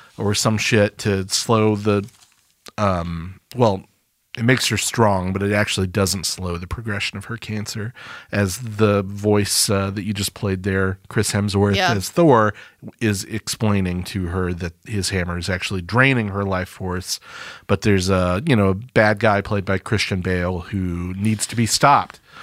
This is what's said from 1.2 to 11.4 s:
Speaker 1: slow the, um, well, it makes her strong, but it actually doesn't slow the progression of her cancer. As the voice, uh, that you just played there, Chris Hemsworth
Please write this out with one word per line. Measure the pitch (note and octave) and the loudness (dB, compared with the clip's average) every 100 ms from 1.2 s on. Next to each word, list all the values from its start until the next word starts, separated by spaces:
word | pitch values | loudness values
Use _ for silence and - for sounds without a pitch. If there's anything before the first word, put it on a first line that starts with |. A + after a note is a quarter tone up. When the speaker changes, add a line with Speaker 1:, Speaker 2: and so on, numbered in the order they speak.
| F#2+ | -2
Speaker 1:
slow | - - A2+ G#2+ G#2 | -2 2 2 4 2
the, | G#2 G#2 G#2 _ _ _ _ _ - - | 2 0 -2 _ _ _ _ _ -12 -2
um, | G#2 F2+ E2+ E2 E2+ F#2+ - | 0 0 -4 -6 -10 -14 -8
well, | B2 A#2 F#2+ - _ _ _ _ - | 2 2 2 -6 _ _ _ _ -2
it | |
makes | A#2 C3 - | 2 2 0
her | G#2+ | -2
strong, | - - A2 F#2+ F2+ | -2 2 2 2 0
but | F#2+ | -2
it | G2+ | 0
actually | G#2 G#2 - F#2+ | 0 0 -2 0
doesn't | G#2 F#2+ F#2+ D#2+ | 0 0 0 -4
slow | - F#2 F2 | -6 -6 -6
the | F2+ | -8
progression | - A2 G2+ - G2+ | -8 -6 -6 -6 -8
of | - | -12
her | A#2 | -12
cancer. | - G#2+ G2 A2 G#2+ - - - - | -8 -8 -8 -8 -10 -12 -18 -18 -6
As | G#2 G2 F2+ | 0 0 -2
the | A#2+ G#2 G#2+ G2+ | -6 2 4 4
voice, | G2 G2+ G#2 G#2 G2 - - | 0 -2 2 2 2 0 0
uh, | G2 G2 | 0 -2
that | G2+ | -4
you | G2+ | -4
just | G2+ G2 | -4 -4
played | - G#2 F#2+ | -4 -2 -2
there, | G2 F#2+ F#2+ F#2 - | 0 0 0 -2 -4
Chris | A#2+ G#2 | -2 0
Hemsworth | G#2 | 0